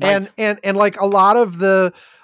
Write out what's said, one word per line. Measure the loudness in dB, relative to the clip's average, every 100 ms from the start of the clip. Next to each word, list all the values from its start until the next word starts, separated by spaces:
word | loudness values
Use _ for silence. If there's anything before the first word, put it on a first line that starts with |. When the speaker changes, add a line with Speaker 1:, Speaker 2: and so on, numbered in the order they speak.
Speaker 1:
And, | -2 -2 -4
Speaker 2:
Right. | -6
Speaker 1:
and, | -4 -4
and, | -4 0
like, | 0 0
a |
lot | -2 2 2 2
of | 0 -2
the, | 0 2 0 -4 -20 _